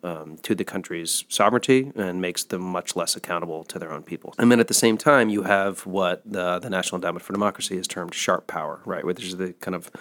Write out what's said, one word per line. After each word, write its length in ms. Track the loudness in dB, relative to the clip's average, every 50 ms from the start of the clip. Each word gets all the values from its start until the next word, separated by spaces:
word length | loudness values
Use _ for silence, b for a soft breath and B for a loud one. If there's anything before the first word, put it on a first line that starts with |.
| -8
um, 360 | -8 -8 -8 -10 -12 -14 -8 -4
to 140 | -2 -2
the 80 | -2 -2
country's 600 | -4 -6 -8 -6 -6 -8 -6 -4 -4 -4 -4 -4 -2
sovereignty 640 | 2 4 4 6 4 4 4 4 4 4 4 0 -4
and 260 | -4 -4 -2 -2 -2
makes 220 | -2 -2 -2 -4 -6
them 200 | -4 -4 -4 -4
much 340 | -4 -4 -4 -4 -4 -4
less 180 | -4 -2 -2 -4
accountable 480 | -4 -4 -4 -4 -4 -4 -4 -6 -8 -8
to 140 | -10 -10 -10
their 140 | -8 -8 -10
own 100 | -10 -10
people. 320 | -10 -12 -10 -12 -10 -2 4
And 120 | 6 8
then 80 | 8 8
at 80 | 6
the 80 | 4 4
same 220 | 4 6 4 4
time, 320 | 6 6 6 8 8 6 4
you 140 | 2 0 2
have 440 | 4 4 4 4 2 -2 -6 -8
what 360 | -4 -2 0 0 0 0 -2 -6
the, 340 | -6 -4 -2 0 0 0 -2
the 120 | -2 -2
National 260 | -2 -2 -2 -2 -4
Endowment 280 | -4 -2 -2 -4 -4 -6
for 80 | -6 -2
Democracy 440 | 0 0 0 0 -2 -6 -6 -6
has 100 | -4 -6
termed 260 | -6 -6 -6 -8 -8 -6
sharp 360 | -6 -4 -2 -2 -4 -4 -4
power, 320 | -6 -6 -4 -6 -6 -8 -8
right? 200 | -8 -6 -4 -2
Where 100 | -4 -4
there's 220 | -4 -6 -8 -6
the 160 | -6 -6 -6 -6
kind 220 | -8 -8 -6 -6
of 140 | -6 -6 -10 B B